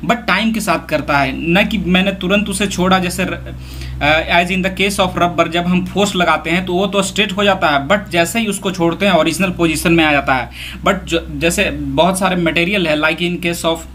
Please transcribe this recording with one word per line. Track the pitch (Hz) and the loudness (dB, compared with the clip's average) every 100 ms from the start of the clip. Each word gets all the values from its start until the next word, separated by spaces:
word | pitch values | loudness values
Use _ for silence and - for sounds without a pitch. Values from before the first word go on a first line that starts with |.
but | - 233 | -2 -2
टाइम | - 185 226 | 0 0 0
के | 220 | -2
साथ | 180 160 - | 0 -2 0
करता | 151 139 143 | -4 0 0
है, | 135 131 | 2 -2
न | 165 175 220 | 0 2 2
कि | 208 | 0
मैंने | 170 180 190 | 0 2 2
तुरंत | 190 180 202 202 | -2 0 0 0
उसे | 190 202 | -2 -4
छोड़ा। | - 180 185 | 0 2 2
जैसे | 180 175 | 0 -2
र-, | 180 175 - - - - - - | -4 -4 -10 -14 -14 -12 -10 -2
अ, | 143 156 170 180 | 2 2 4 2
as | 180 | 2
in | 190 | 0
the | 185 185 | -2 0
case | 196 202 | -2 2
of | 185 175 | 0 2
rubber, | 175 170 165 | 0 2 0
जब | 165 | 0
हम | 175 180 - | 2 0 0
force | 180 202 185 | 0 0 2
लगाते | 170 156 165 | 2 2 0
हैं | 175 185 | -2 0
तो | |
वो | 180 196 | -2 0
तो | 196 | 0
straight | 190 - 208 | -2 0 -2
हो | 185 | 2
जाता | 202 190 170 | 2 2 2
है, | 143 135 | 2 2
but | 208 202 | 0 0
जैसे | 160 170 240 | 0 0 0
ही | 220 | -2
उसको | 196 202 | -2 -4
छोड़ते | 185 170 165 196 | 0 0 2 2
हैं | |
ओरिजिनल | 175 156 156 190 | 4 2 0 -2
पोजीशन | 175 170 156 185 | 0 0 2 2
में | 170 | 4
आ | 156 | 4
जाता | 143 135 | 2 2
है। | 131 117 - - - | 0 -2 -10 -14 -4
But | 175 | -2
जो, | 196 - 160 - | -2 -2 -4 -4
जैसे | 147 160 175 185 | -2 -2 0 -2
बहुत | 143 143 139 170 185 | -2 -4 2 2 2
सारे | 190 180 | 0 0
material | 170 156 170 208 165 | 0 0 0 0 0
है, | 151 | 2
like | 156 160 | 0 0
in | 175 175 170 | -2 -2 -4
case | 170 | -2
of | 165 165 - | -2 -2 -6